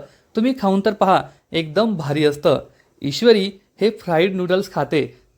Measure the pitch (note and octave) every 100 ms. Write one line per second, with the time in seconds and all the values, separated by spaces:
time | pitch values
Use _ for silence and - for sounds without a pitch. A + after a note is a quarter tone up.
0 | - _ _ - A#3+ C4 G3 G3 G#3 G3+
1 | F#3+ F3 - - _ E3 D#3+ D3+ A3+ F#3+
2 | C#3+ D3 D3 C#3+ F3 C3 - _ _ _
3 | C#3 C3+ A#3+ A3 F#3+ G3 _ - G#3 A3
4 | - D#3+ F#3+ F#3+ F3+ F#3 G3 - C#3+ D#3+
5 | - - _